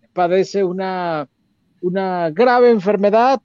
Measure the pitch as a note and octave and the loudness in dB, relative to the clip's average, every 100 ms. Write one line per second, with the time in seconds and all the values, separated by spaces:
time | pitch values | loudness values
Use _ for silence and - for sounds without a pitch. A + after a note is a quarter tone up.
0 | _ - F3 F#3+ F3+ G3 F#3+ F#3 F#3+ F#3 | _ -4 0 2 0 -2 -2 -4 -6 -6
1 | F3 D#3+ C#3 _ _ _ _ _ F3+ F#3 | -4 -6 -8 _ _ _ _ _ -6 -4
2 | F#3+ F3+ E3 D#3 B3 B3 B3 A3+ F3+ G3+ | -4 -2 -4 0 2 4 4 2 0 0
3 | G3+ G#3+ B3 C4 | 2 2 2 0